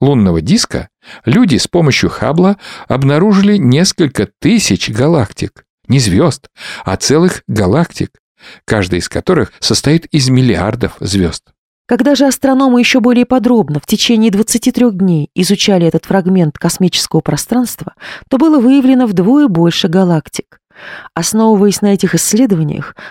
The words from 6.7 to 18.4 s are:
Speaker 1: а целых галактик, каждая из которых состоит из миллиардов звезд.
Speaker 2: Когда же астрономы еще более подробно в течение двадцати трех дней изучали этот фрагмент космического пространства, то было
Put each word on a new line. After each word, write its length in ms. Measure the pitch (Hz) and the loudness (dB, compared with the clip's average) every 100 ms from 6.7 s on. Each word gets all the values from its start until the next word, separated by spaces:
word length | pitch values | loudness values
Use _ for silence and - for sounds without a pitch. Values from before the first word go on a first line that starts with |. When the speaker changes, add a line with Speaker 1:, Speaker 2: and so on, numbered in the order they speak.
| - | -12
Speaker 1:
а 140 | - 95 | -8 -4
целых 460 | - 143 175 - - | 0 2 2 -2 -6
галактик, 640 | 107 92 131 170 - - _ _ _ - - - | -2 0 0 -2 -4 -10 _ _ _ -20 -16 -4
каждая 340 | 110 92 90 | -2 -2 -4
из 80 | - | -4
которых 460 | - - 170 104 - | -6 -2 0 -2 -4
состоит 440 | - 110 135 165 - | -4 -2 0 0 0
из 220 | 156 131 | -2 0
миллиардов 680 | 127 127 82 95 117 - - | 2 2 0 -2 -4 -6 -6
звезд. 440 | 101 98 85 - _ _ _ _ - | -4 -2 -2 -4 _ _ _ _ -4
Speaker 2:
Когда 280 | 240 277 285 | -2 0 2
же 120 | 277 | 0
астрономы 540 | 247 269 262 269 247 | 0 0 2 2 2
еще 180 | 240 262 | 2 2
более 260 | 233 240 247 | 2 2 2
подробно 540 | 254 233 240 143 147 | 0 2 0 0 -4
в 60 | - | -4
течение 440 | 214 - 226 226 | -4 0 2 2
двадцати 440 | 196 - 240 254 | 0 -2 -2 -2
трех 200 | - 247 | 0 0
дней 360 | 185 190 160 147 - | 0 0 0 -2 -4
изучали 520 | 175 202 - 190 170 | -2 0 0 2 2
этот 160 | 160 | -2
фрагмент 540 | - 190 170 190 156 - | -2 -2 0 0 0 -2
космического 640 | 170 - 185 - - 160 | -4 -2 -2 -2 -4 -4
пространства, 720 | - 147 - 240 240 - - - - - - | -2 -4 -4 -4 -4 -8 -16 -18 -18 -20 -4
то 80 | |
было 220 | 262 | 0